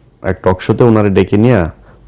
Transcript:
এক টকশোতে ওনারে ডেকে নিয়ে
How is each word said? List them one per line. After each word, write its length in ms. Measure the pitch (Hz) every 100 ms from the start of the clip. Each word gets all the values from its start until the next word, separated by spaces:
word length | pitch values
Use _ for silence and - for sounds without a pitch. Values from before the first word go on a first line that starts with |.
| _ _
এক 140 | - 92
টকশোতে 420 | 92 92 - 110
ওনারে 260 | 123 110 104
ডেকে 260 | 95 92 104
নিয়ে 300 | 117 113 80 - - -